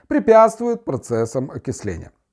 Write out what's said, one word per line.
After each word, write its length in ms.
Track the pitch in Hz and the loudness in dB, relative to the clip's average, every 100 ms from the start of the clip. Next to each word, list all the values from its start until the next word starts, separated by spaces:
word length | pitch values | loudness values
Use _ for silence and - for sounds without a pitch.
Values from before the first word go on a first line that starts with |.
| _ | _
препятствуют 760 | 294 208 220 226 226 240 233 - | -2 4 6 6 2 -6 -6 -6
процессам 680 | 131 - 117 117 135 131 | -8 -4 -4 -2 -4 -8
окисления. 580 | 143 - 127 104 87 90 _ _ | -10 -10 -10 -8 -10 -12 _ _